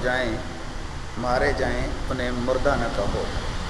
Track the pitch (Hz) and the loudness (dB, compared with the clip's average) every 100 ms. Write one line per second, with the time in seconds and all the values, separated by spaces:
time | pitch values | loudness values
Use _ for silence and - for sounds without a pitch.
0 | 123 127 123 110 - - - - - - | 2 2 0 -2 -4 -6 -6 -6 -6 -6
1 | - - 123 127 143 127 127 123 135 - | -6 -4 2 4 4 2 0 0 0 -2
2 | - 131 127 123 123 127 143 131 117 - | -2 -2 0 0 2 4 4 2 0 0
3 | 101 107 92 - - - | 0 0 -2 -2 -2 -2